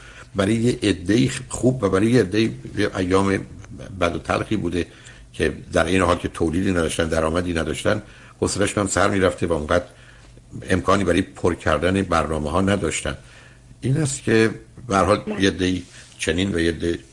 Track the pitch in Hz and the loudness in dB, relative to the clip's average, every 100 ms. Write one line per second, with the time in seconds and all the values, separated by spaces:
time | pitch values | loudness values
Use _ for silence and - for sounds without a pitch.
0 | - - - 95 98 117 117 123 104 87 | -20 -20 -10 -2 0 2 0 0 0 0
1 | 87 110 131 - - - 120 131 95 95 | 2 2 2 -2 -10 -2 0 2 2 2
2 | 110 123 95 104 110 - - - 101 101 | 4 4 4 2 0 -2 -10 -4 -2 -2
3 | 90 95 98 95 - - - - - 98 | 0 2 2 0 -4 -16 -18 -16 -12 -4
4 | 85 82 - - - 107 87 87 80 - | -2 -2 -2 -4 -2 -2 -2 -2 -4 -8
5 | - - - - 82 85 - 85 82 92 | -20 -20 -14 -2 -2 -2 -4 0 2 4
6 | 87 87 95 - 85 82 98 90 78 - | 4 2 -2 -2 -2 0 0 2 0 0
7 | 82 80 80 85 90 82 78 71 - 107 | 0 2 0 0 -2 -2 -2 -2 -2 -2
8 | - - - - 95 92 101 - 98 - | -4 -18 -18 -4 -2 0 -2 0 -2 2
9 | 98 101 90 - 87 80 76 87 - - | 2 4 2 2 -2 -2 0 -2 -2 -12
10 | - - - - - - 64 92 85 98 | -20 -20 -20 -20 -18 -12 -4 -2 2 2
11 | 90 87 95 - 92 82 - 76 87 95 | 2 2 0 -2 -2 -2 0 0 2 0
12 | 87 85 76 78 76 85 95 101 80 - | 0 0 0 -2 -2 0 2 2 0 -4
13 | 73 69 - - - - - - - 139 | -6 -8 -12 -20 -20 -20 -20 -8 -2 0
14 | 147 - - 113 110 - - - - 98 | 0 -2 2 4 4 0 -14 -14 -2 2
15 | 90 104 151 208 98 82 92 90 - - | 4 2 0 0 0 2 0 -2 -6 -18
16 | - - - 82 98 85 82 80 85 78 | -20 -8 -2 0 0 0 0 0 -2 -4
17 | - | -6